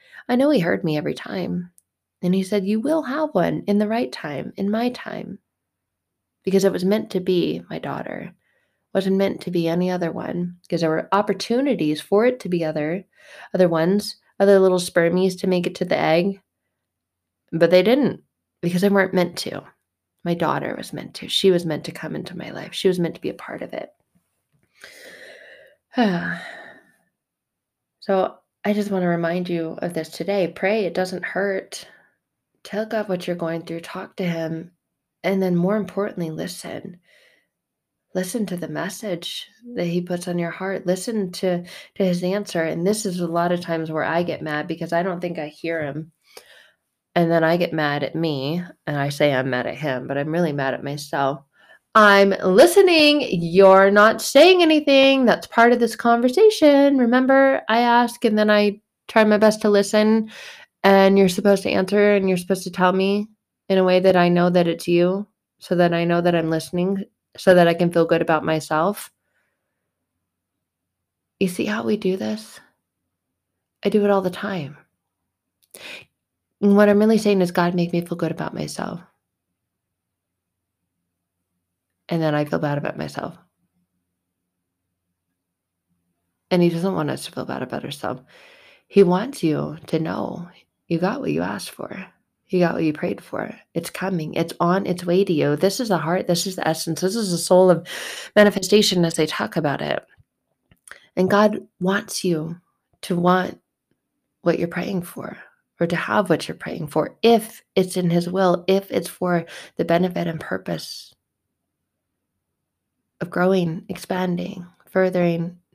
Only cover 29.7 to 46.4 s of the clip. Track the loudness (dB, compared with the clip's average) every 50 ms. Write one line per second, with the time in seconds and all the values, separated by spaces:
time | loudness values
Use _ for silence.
29.7 | -8 -8 -8 -8 -6 -6 -8 -10 -10 -10 -6 -4 -2 -2 -2 -2 -4 -4 -2 -2
30.7 | 0 0 -2 -2 -2 -4 -4 -4 -6 -8 -8 -8 -6 -4 -4 -4 -4 -6 -8 -10
31.7 | -14 -18 -18 -18 -20 _ _ _ _ _ _ _ _ _ _ _ _ _ -18 -12
32.7 | -8 -8 -6 -4 -4 -6 -4 -4 -4 -6 -4 -6 -6 -4 -4 -6 -6 -6 -8 -8
33.7 | -12 -12 -12 -12 -14 -14 -14 -12 _ -6 -4 -4 -2 -2 -4 -4 -6 -8 -10 -12
34.7 | _ _ _ _ _ _ _ _ _ _ -4 -2 0 0 0 0 0 2 0 0
35.7 | 0 -2 -4 -6 -6 -6 -6 -6 -6 -8 -8 -8 -8 -8 -8 -10 -10 -12 -14 -12
36.7 | -12 -12 -14 -14 -18 -20 _ _ _ _ _ _ _ _ _ _ _ _ _ _
37.7 | _ _ _ _ _ _ _ _ -6 -6 -6 -4 -4 -6 -6 -6 -6 -8 -8 -8
38.7 | -8 -8 -8 -8 -10 -10 -10 -8 -8 -8 -8 -10 -12 -12 -14 -18 _ _ -20 -14
39.7 | -8 -6 -4 -4 -4 -4 -4 -4 -6 -8 -6 -6 -4 -4 -4 -6 -6 -8 -8 -6
40.7 | -6 -6 -2 -4 -4 -4 -4 -6 -4 -4 -4 -6 -6 -4 -4 -2 -2 -2 -6 -10
41.7 | -18 -20 -20 -12 _ -2 0 0 0 0 -2 -2 -4 -4 -6 -6 -4 -4 -4 -4
42.7 | -4 -2 -2 -2 -2 -2 -4 -6 -6 -4 -4 -4 -2 0 0 0 -2 -2 -4 -4
43.7 | -6 -6 -4 -6 -4 -4 -4 -2 -2 -2 -2 -4 -6 -8 -8 -6 -6 -6 -6 -6
44.7 | -8 -8 -6 -4 -2 -2 -2 -2 -4 -6 -6 -8 -6 -8 -10 -10 -12 -10 -8 -6
45.7 | -6 -4 -6 -6 -8 -8 -10 -12 _ _ _ _ -20 -20